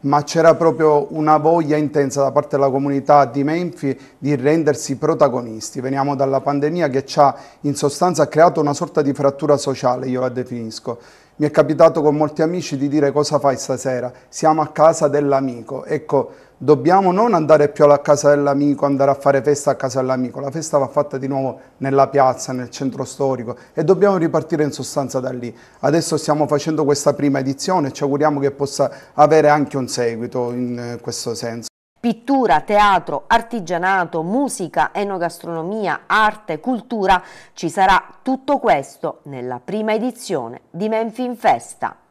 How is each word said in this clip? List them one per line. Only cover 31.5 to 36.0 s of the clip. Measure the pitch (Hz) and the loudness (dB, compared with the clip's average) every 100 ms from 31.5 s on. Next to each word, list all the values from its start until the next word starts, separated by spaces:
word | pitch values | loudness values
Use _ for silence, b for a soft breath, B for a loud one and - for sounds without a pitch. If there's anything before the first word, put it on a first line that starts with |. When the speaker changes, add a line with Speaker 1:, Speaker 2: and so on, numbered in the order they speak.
| 117 110 _ _ _ | -10 -14 _ _ _
Speaker 2:
Pittura, | 240 220 - 269 226 156 | -6 -4 0 0 2 2
teatro, | - 208 208 185 - 143 - | 2 2 4 2 0 -8 -2
artigianato, | 226 233 240 165 175 185 190 170 170 | -2 -2 -10 -6 -2 0 0 -2 -4
musica, | 165 233 277 - 170 - 151 | -4 -2 -2 -6 -6 -2 -2
enogastronomia, | 190 202 190 170 - 165 165 165 220 190 143 | -2 -6 -4 -6 -8 -10 -8 -8 -6 -6 -6